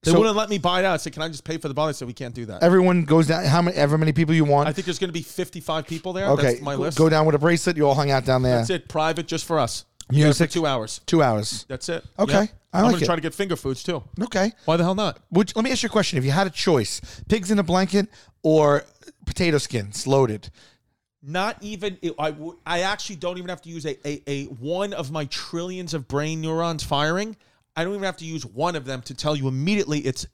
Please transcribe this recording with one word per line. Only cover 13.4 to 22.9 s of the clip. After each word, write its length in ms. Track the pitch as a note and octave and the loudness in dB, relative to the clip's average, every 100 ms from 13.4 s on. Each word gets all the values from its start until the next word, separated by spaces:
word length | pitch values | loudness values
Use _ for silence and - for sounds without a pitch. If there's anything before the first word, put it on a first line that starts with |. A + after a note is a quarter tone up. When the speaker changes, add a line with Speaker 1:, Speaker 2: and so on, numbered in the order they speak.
| G3 E3 | -4 -2
Speaker 1:
foods 260 | C3+ C3 | -4 -6
too. 220 | - D#3+ - - | -6 -6 -8 -8
Speaker 2:
Okay. 320 | A3 F#3+ G3+ - - | -4 0 0 -2 0
Speaker 1:
Why 100 | E3 | 2
the 80 | |
hell 100 | F3 | 2
not? 240 | F#3+ G3+ - _ | 2 -2 -4 _
Speaker 2:
Would 180 | E3 G3 | 2 2
you, 40 | - | 2
let 80 | |
me 60 | A#3 | 0
ask 100 | B3+ | 0
you 40 | A#3 | 0
a 40 | |
question. 280 | A3 - D3 | 0 2 0
If 60 | C3 | 0
you 60 | |
had 140 | D3 G3 | 2 0
a 40 | |
choice, 500 | - - D3 G2+ - - - - | 0 2 2 2 -6 -12 -18 -2
pigs 200 | A3 F3+ | 0 2
in 80 | G#3+ | 0
a 40 | |
blanket 440 | E3 F3+ F#3+ G3 G3+ - _ _ | 2 2 2 2 0 -8 _ _
or 420 | D#3+ D#3 D3 C#3+ - _ - - | 4 6 6 4 0 _ -20 -12
potato 320 | - - F3 D3 | -10 -2 2 2
skins 500 | - A#2 G2+ G#2 - | 0 -6 -6 -8 0
loaded? 440 | C3+ C3 G#2+ - - _ _ _ _ _ _ | 2 2 0 -10 -20 _ _ _ _ _ _
Speaker 1:
Not 340 | C#3 E3+ G3+ - | -10 -6 -4 -6
even. 340 | G#3 G#3+ G#3 F#3 | -12 -8 -8 -8
It, 100 | E3+ D#3 | -10 -4
I 120 | D#3 | -6
w-, 260 | D3+ D#3+ E3+ - | -6 -14 -14 -6
I 140 | F3 | -4
actually 340 | F#3 | -2